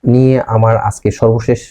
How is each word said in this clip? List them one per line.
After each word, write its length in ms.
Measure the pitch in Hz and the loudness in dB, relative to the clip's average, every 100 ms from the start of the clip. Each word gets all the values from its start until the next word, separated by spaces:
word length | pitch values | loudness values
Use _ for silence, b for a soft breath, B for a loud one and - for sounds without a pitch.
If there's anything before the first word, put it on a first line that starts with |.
| 127 | 2
নিয়ে 340 | 123 131 131 | 2 2 0
আমার 360 | - 110 113 113 | 0 0 2 0
আজকে 340 | 107 - 107 | -2 -4 -6
সর্বশেষ 500 | 101 113 113 113 120 - | -2 0 0 -2 -4 -6